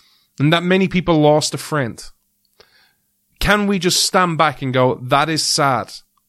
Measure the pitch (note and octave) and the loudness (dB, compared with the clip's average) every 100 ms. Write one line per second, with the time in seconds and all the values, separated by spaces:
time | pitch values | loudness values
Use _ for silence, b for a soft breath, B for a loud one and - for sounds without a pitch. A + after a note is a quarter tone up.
0 | b b b - C#3+ E3+ F3 F#3+ F#3 F3+ | b b b -2 2 2 2 2 2 0
1 | F3 D#3 D3+ D3+ - C#3+ - D3+ A#2 - | 0 4 4 4 0 -6 -6 -4 -4 -8
2 | - - _ _ _ b b b b b | -18 -20 _ _ _ b b b b b
3 | b _ _ - - G#3 G3+ G3 F3 - | b _ _ -4 0 0 0 0 0 -2
4 | - F#3+ F3+ D#3 D#3 C3 C3 B2+ B2+ - | 0 0 0 0 -2 -2 -2 0 0 0
5 | B2 C#3+ D#3 D3+ - - C#3 A#2+ G2 - | -2 0 0 -2 -2 0 0 0 -4 -14
6 | _ _ | _ _